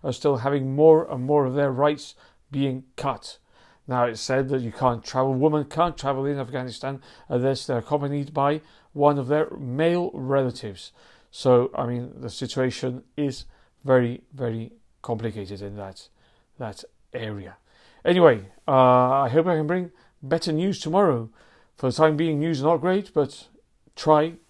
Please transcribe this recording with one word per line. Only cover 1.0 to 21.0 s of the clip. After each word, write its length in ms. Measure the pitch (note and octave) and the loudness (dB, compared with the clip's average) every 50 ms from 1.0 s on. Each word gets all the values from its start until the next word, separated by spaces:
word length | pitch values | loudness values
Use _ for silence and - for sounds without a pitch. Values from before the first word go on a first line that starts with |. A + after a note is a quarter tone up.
| E3 - | 6 0
and 140 | - C3 B2 | -4 -6 -2
more 200 | C3 D3 D3 C#3 | 0 2 2 2
of 100 | B2+ B2+ | 2 0
their 180 | C#3+ C#3+ C#3 C3 | 0 0 0 0
rights 420 | B2 C#3+ D3 D3+ C#3+ - - - _ _ _ _ _ _ - C#3 | 0 0 0 0 -2 -8 -16 -20 _ _ _ _ _ _ -10 -4
being 320 | C#3 C#3 C#3 B2+ C3 C3 _ _ | -2 -2 -2 -4 -6 -10 _ _
cut. 420 | - - C#3 B2 G2+ - - - - _ _ _ _ _ _ _ _ _ - | -8 -6 -6 -6 -6 -10 -18 -20 -20 _ _ _ _ _ _ _ _ _ -4
Now, 160 | B2+ B2 A#2+ | -2 0 0
it's 160 | A#2+ A2+ G#2+ | 0 -2 -4
said 280 | - - C3 C3 C3+ C3 | -4 -2 -2 -2 0 0
that 140 | C3 C3 B2 | -2 -4 -4
you 100 | A#2 G#2+ | -4 -4
can't 320 | - C3+ B2+ A#2+ A#2 - | 0 0 0 0 0 -4
travel, 300 | - - C3 C3 C3+ C3+ | -6 -2 -2 0 0 0
women 300 | B2+ C#3 D#3 D3+ D3+ C#3+ | -2 -2 -2 -4 -4 -4
can't 320 | C#3+ - D#3 E3+ F3 D#3+ | -4 -2 -2 -2 -2 -2
travel 280 | - - C3+ C#3 C3 C3+ | -4 -4 -4 -4 -2 -2
in 140 | C#3+ D3 C#3 | -4 -4 -6
Afghanistan 640 | C3 A#2 B2+ C3 B2+ B2+ A2+ - - C3+ C#3 C3+ - - - - - - | -6 -8 -8 -8 -8 -10 -10 -10 -8 -8 -8 -10 -12 -18 -20 -20 -10 -4
unless 380 | - B2 B2+ C3+ C3+ C3 - | -2 0 0 0 -2 -2 -4
they're 120 | - C3+ A#2 | -4 -4 -4
accompanied 540 | A2+ - D3+ D3 C#3+ C#3+ C#3+ D3 C#3+ C#3 - | -4 -2 -2 -2 -2 -2 -4 -4 -6 -6 -4
by 280 | C#3+ C#3 C#3+ D3 D#3 D3+ _ _ _ _ _ - | -2 0 0 0 -2 -6 _ _ _ _ _ -2
one 260 | D3 C#3+ D3 D3 C#3+ | 2 4 4 4 2
of 80 | C3 | 0
their 240 | B2 D3 D3+ D#3 - | 0 0 0 0 -2
male 600 | - - C#3+ B2 B2 C3+ D#3+ E3+ E3+ F3 F3 - - | -6 -10 -10 -6 -2 0 2 2 2 0 -2 -4 -6
relatives. 760 | - C3 B2+ C3+ C#3 C3+ B2 A#2+ - - A2 G2 F2+ - - - _ _ _ _ _ _ _ | -8 -4 -2 0 0 0 0 -4 -6 -10 -12 -12 -14 -18 -20 -20 _ _ _ _ _ _ _
So, 400 | - - - C3+ B2+ B2 B2 C3 - | -12 -2 2 4 4 4 4 2 -2
I 100 | - C3+ | -4 -4
mean, 260 | A#2 B2 A#2+ B2 A#2+ - | -4 -4 -6 -8 -10 -14
the 140 | B2+ C3 A#2 | -14 -14 -12
situation 720 | G2+ - C3+ A#2+ - C3 C3 C3 - - - B2+ B2 B2+ - _ _ | -10 -10 -10 -6 -2 -2 -2 -2 -2 -4 -6 -6 -6 -8 -12 _ _
is 280 | - D3 C#3 B2+ - - - - _ _ _ _ _ - | -6 -4 -4 -6 -8 -14 -20 -20 _ _ _ _ _ 0
very, 380 | C#3 C3 B2+ B2 A#2+ A#2+ - - _ - | 2 4 4 4 2 -2 -6 -12 _ -12
very 400 | C3+ C3 A#2+ A2+ A2+ A2+ B2+ - _ _ _ _ _ - | -8 -6 -6 -6 -6 -8 -12 -16 _ _ _ _ _ -8
complicated 580 | - B2+ A2 A2 A2+ G#2 A2 G2+ F2+ G#2 F#2+ | -6 -6 -4 -4 -6 -8 -8 -10 -12 -12 -12
in 160 | G2+ G2+ G2+ | -12 -12 -12
that, 320 | G#2 G2+ G2 F#2+ - - - _ _ _ _ _ _ _ _ _ - | -12 -14 -14 -14 -18 -20 -20 _ _ _ _ _ _ _ _ _ -12
that 260 | C3 A2 G2+ - - - _ _ _ _ - | -12 -12 -12 -14 -18 -20 _ _ _ _ -12
area. 440 | B2+ A2+ G#2+ G#2+ G2+ G2 - - - _ _ _ _ _ _ _ _ - | -10 -10 -8 -10 -10 -12 -14 -18 -20 _ _ _ _ _ _ _ _ -2
Anyway, 480 | - F3 F3+ F3 D#3 B2 G#2+ G2 G2 - _ _ - | 0 4 6 8 8 6 6 0 -10 -20 _ _ 2
uh, 540 | C#3+ C3 C3 B2+ B2+ B2+ B2 B2+ C3+ C#3 C#3 | 4 6 6 8 6 6 4 4 2 2 2
I 60 | B2 | 2
hope 200 | A#2+ D#3 D#3+ F#3 | 2 2 2 2
I 80 | F3 | 2
can 100 | D#3 D#3 | 0 0
bring 240 | D3 F3 F#3 F3+ F3 - _ _ _ _ _ - | 0 -2 -2 -4 -6 -12 _ _ _ _ _ -6
better 300 | C3 D#3+ E3 - F3 D#3 | -4 -4 -2 -2 -2 -2
news 260 | D3+ F3 G3 F#3+ - | -2 -2 -2 -4 -4
tomorrow. 500 | - D#3 D#3+ F#3+ | -4 -2 2 2